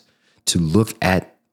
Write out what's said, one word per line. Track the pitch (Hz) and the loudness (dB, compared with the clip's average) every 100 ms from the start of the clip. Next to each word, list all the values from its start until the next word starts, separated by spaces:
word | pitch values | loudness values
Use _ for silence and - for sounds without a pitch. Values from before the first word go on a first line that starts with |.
| _ _ _ _ - | _ _ _ _ -4
to | 87 | -2
look | 82 90 110 - | 2 2 0 -2
at | 92 92 - _ _ | -2 -2 -4 _ _